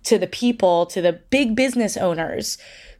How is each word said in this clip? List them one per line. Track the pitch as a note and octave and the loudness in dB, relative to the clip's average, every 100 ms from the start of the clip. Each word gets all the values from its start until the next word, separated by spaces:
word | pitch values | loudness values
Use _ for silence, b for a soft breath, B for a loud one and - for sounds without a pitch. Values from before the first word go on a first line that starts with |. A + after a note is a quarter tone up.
to | - G#3+ | 2 0
the | F3+ | 0
people, | - A#3+ A#3 F#3 E3+ F3 | -2 -2 2 2 2 0
to | F#3+ | 0
the | F3 E3 _ | 0 -2 _
big | C4+ B3+ | 0 2
business | A3 C4 B3 G#3 - | 0 0 0 -2 -2
owners | F#3 E3 E3 - - - B B B | -2 -2 -4 -6 -8 -10 B B B